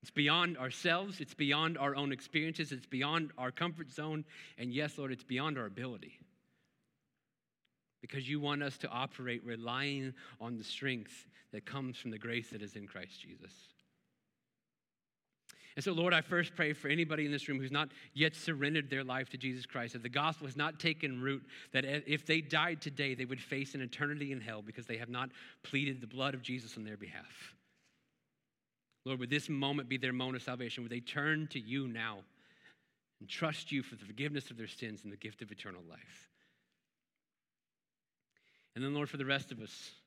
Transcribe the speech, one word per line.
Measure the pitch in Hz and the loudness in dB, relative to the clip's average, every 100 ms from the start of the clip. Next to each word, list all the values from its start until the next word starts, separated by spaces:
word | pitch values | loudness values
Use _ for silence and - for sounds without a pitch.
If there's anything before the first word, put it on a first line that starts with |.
It's | - | -2
beyond | - 143 165 175 151 | 4 6 8 6 2
ourselves, | 127 - 180 170 196 190 | -2 2 4 4 2 -4
it's | - | -8
beyond | - 143 143 160 165 | 2 4 6 4 4
our | 139 | 2
own | 139 143 | 4 2
experiences, | 131 - 156 156 160 147 | 0 0 2 2 0 -2
it's | 135 - | -4 -4
beyond | 131 143 165 151 - | 0 4 4 2 0
our | 127 | -2
comfort | - 175 165 143 | 2 0 0 -8
zone, | 139 156 156 151 - - - | -4 -2 -2 -4 -12 -16 -8
and | 123 | -2
yes, | 123 147 151 | 0 -2 -2
Lord, | 139 | -4
it's | 127 - | -4 -2
beyond | 127 151 139 | 0 0 0
our | 107 | -4
ability. | 98 127 107 - - - _ _ _ _ _ _ _ _ _ _ _ _ _ _ _ _ _ | -4 -6 -6 -12 -18 -20 _ _ _ _ _ _ _ _ _ _ _ _ _ _ _ _ _
Because | 127 139 127 | -8 -6 -2
you | 147 | 0
want | 143 143 | 2 2
us | 143 131 | 0 -2
to | - | -4
operate | 120 135 - 123 120 | -2 -2 -2 -2 -2
relying | 120 113 117 127 143 139 135 127 - - | -2 -4 -2 0 0 0 -4 -6 -16 -8
on | 113 117 | -6 -4
the | |
strength | 104 - 139 123 104 - - - _ | -6 -2 0 -2 -4 -14 -20 -20 _
that | 107 - | -10 -6
comes | 139 131 120 | -4 -4 -4
from | 123 | -6
the | 110 | -6
grace | 117 117 113 | -2 -2 -2
that | 110 | -8
is | 104 110 | -8 -10
in | 101 | -10
Christ | 98 90 - | -10 -10 -14
Jesus. | - 95 - - - _ _ _ _ _ _ _ _ _ _ _ _ _ _ _ _ _ - - - - | -16 -16 -18 -20 -20 _ _ _ _ _ _ _ _ _ _ _ _ _ _ _ _ _ -20 -20 -12 -4
And | |
so, | 190 | 0
Lord, | 175 175 | 4 8
I | 170 | 8
first | - 175 175 - | 8 2 2 2
pray | 151 | 2
for | 151 143 | 2 2
anybody | 156 165 156 147 | 4 4 2 2
in | |
this | 143 - | 0 0
room | 135 | -2
who's | 131 | 2
not | 143 139 - - | 2 0 -4 -12
yet | 139 156 156 | 4 4 4
surrendered | - 151 143 156 139 | -2 2 4 4 2
their | 135 | 0
life | 131 127 131 | 0 -2 -2
to | 131 | -2
Jesus | 131 127 123 | -2 -2 -4
Christ, | 131 120 | -4 -4
that | 120 | -4
the | 123 | 0
gospel | 139 156 160 143 | 4 4 4 -4
has | 127 | 0
not | 151 156 | 0 2
taken | 165 160 147 127 | 0 2 0 2
root, | 131 139 135 - - | 0 0 -4 -16 0
that | 131 135 | 0 2
if | 147 143 151 151 | 0 2 0 4
they | 160 | 4
died | 151 156 170 160 | 6 4 4 2
today, | 151 139 139 127 | -4 0 0 0
they | 123 | -2
would | 127 | -4
face | - 139 139 143 | -2 -2 -2 -4
an | |
eternity | 123 - 147 147 143 | -6 -2 0 0 -2
in | 135 | -2
hell | 113 107 | -4 -6
because | 107 120 113 | -8 -10 -6
they | 113 | -6
have | 120 | -2
not | 123 131 - - - | -2 -2 -4 -18 -16
pleaded | - 135 143 131 | -2 2 2 0
the | 117 | -6
blood | 127 131 | 0 0
of | 135 | 0
Jesus | 120 127 113 113 | -4 -4 -4 -8
on | 107 | -8
their | 104 | -8
behalf. | 98 - - - - - _ _ _ _ _ _ _ _ _ _ _ _ _ _ 131 | -10 -12 -14 -16 -18 -18 _ _ _ _ _ _ _ _ _ _ _ _ _ _ -4
Lord, | 131 | -2
would | 123 | 2
this | 147 135 | 2 2
moment | 143 139 143 123 | 2 4 2 2
be | 131 | 2
their | 127 | 2
moment | 127 127 127 | 2 0 -2
of | |
salvation? | - 123 120 - | -2 -4 -4 -4
Would | 117 | -4
they | 120 | -4
turn | 120 147 147 156 156 | -2 0 4 4 2
to | 135 | -4
you | 110 135 131 | -2 -2 0
now | 113 113 101 - _ - - - - _ _ _ _ | -2 -2 -4 -12 _ -20 -20 -20 -20 _ _ _ _
and | 104 | -8
trust | - 160 156 - | 0 0 0 -2
you | 143 | -2
for | 123 - | -2 -10
the | |
forgiveness | 98 107 147 147 - | -12 -4 -2 -2 -6
of | 117 | -10
their | 110 | -10
sins | - 113 104 107 | -8 -8 -8 -10
and | |
the | 101 | -10
gift | 110 104 | -10 -10
of | 107 | -14
eternal | 127 104 90 82 | -10 -10 -12 -14
life? | 82 - - - _ _ _ _ _ _ _ _ _ _ _ _ _ _ _ _ _ _ _ _ _ _ _ _ 117 | -16 -18 -20 -20 _ _ _ _ _ _ _ _ _ _ _ _ _ _ _ _ _ _ _ _ _ _ _ _ -4
And | |
then, | 135 | 0
Lord, | 147 143 | 0 -2
for | 143 | -2
the | 135 | 2
rest | 139 135 | 2 2
of | 117 | -8
us | 107 - - - | -10 -12 -14 -16